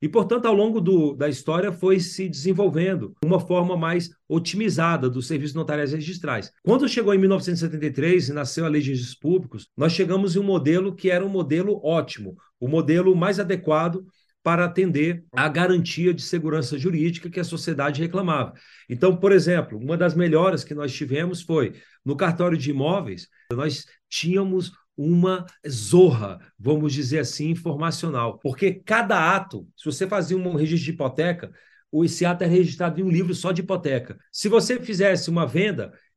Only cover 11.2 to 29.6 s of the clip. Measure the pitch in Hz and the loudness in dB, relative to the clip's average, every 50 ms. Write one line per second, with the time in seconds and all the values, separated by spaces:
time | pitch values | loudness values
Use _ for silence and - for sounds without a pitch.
11.2 | 190 196 196 190 170 135 151 170 185 208 202 - - 151 170 160 135 - - 110 | 0 0 -2 -2 -2 0 0 0 0 0 -2 -2 0 0 0 0 -2 -4 -6 -12
12.2 | 104 92 90 - _ _ _ - 123 131 151 165 156 143 160 175 180 185 185 170 | -12 -14 -14 -16 _ _ _ -8 -4 0 0 2 2 4 2 4 6 4 4 4
13.2 | 175 202 196 190 196 170 190 180 - 160 151 156 165 175 165 190 190 - _ _ | 4 2 0 0 -2 -2 -2 -2 0 0 2 2 2 0 -2 -6 -8 -12 _ _
14.2 | _ _ _ _ - 165 170 170 175 170 175 185 190 180 139 143 151 170 175 170 | _ _ _ _ 0 0 2 2 2 0 0 0 0 2 2 2 0 0 -2 -4
15.2 | - _ - 127 143 156 135 165 180 185 185 175 170 - - 165 170 180 170 127 | -8 _ 0 0 2 2 2 2 2 2 2 2 0 -2 -2 -2 0 0 0 -2
16.2 | - - - 175 151 156 147 160 135 - 147 135 135 190 170 156 156 170 170 - | -4 -6 -4 -4 -2 -2 -2 -2 -2 -4 -4 -4 -2 -2 0 0 0 -2 -2 -4
17.2 | - 175 170 185 170 170 170 165 - 175 160 143 139 151 143 139 165 170 180 190 | -8 -10 -8 -8 -6 -6 -6 -8 -6 -6 -4 -2 -2 -2 -2 -2 -4 -4 -2 -2
18.2 | 190 175 156 139 120 - - - _ - - - - - 123 123 180 190 185 180 | -2 0 0 -2 -2 -4 -8 -16 _ -20 -20 -20 -12 -10 -2 2 2 2 4 4
19.2 | 196 202 196 185 143 170 175 165 139 - 110 104 123 139 170 170 180 175 151 165 | 4 6 6 6 6 4 2 0 0 -4 -8 -8 -6 -4 -2 0 0 2 2 2
20.2 | 175 170 151 156 180 190 175 139 - - 151 147 147 135 - - 151 123 135 147 | 2 4 4 4 4 2 0 0 -4 -6 -8 -8 -6 -6 -6 -6 -6 -4 -4 -2
21.2 | 170 175 185 175 - - 165 156 123 98 - - - _ _ _ - 131 143 143 | -2 -4 -6 -6 -4 -2 0 0 0 0 -2 -8 -20 _ _ _ -6 -6 -2 0
22.2 | 190 170 170 170 175 175 165 147 127 143 143 135 135 160 185 202 160 110 92 85 | 0 0 0 2 0 0 0 0 -2 -2 -2 0 0 0 0 -2 -4 -6 -10 -12
23.2 | - - _ _ _ - 120 123 147 175 139 - - - _ _ _ _ - - | -14 -18 _ _ _ -8 -4 -4 -2 -2 -4 -6 -10 -14 _ _ _ _ -8 -6
24.2 | - 170 180 196 196 190 185 185 175 - - _ _ _ _ - 143 156 175 175 | -2 0 0 0 0 0 0 -2 -2 -4 -8 _ _ _ _ -4 0 2 4 4
25.2 | 175 185 185 180 175 - - _ - 143 131 110 104 98 139 180 185 170 123 110 | 4 4 2 -2 -4 -10 -18 _ -12 -10 -8 -8 -2 4 6 8 8 8 6 2
26.2 | 104 98 90 - - _ _ - 101 131 156 151 151 147 131 143 139 120 147 156 | -2 -4 -8 -12 -18 _ _ -6 -2 0 0 0 0 0 -2 -2 -2 -2 -2 -2
27.2 | 139 - - - 147 160 170 170 - 175 143 147 160 165 160 - - 165 143 123 | -2 -4 -4 -4 -4 -2 -4 -4 -4 -6 -4 -4 -4 -4 -4 -4 -4 -4 -4 -2
28.2 | 117 113 107 - - 143 127 - 196 196 190 196 - - 220 226 214 196 214 180 | -4 -4 -4 -6 -6 -6 -4 0 0 -2 -2 -2 -4 -2 0 0 2 2 2 2
29.2 | 160 170 190 190 190 - - 98 | 2 2 2 0 -2 -6 -12 -14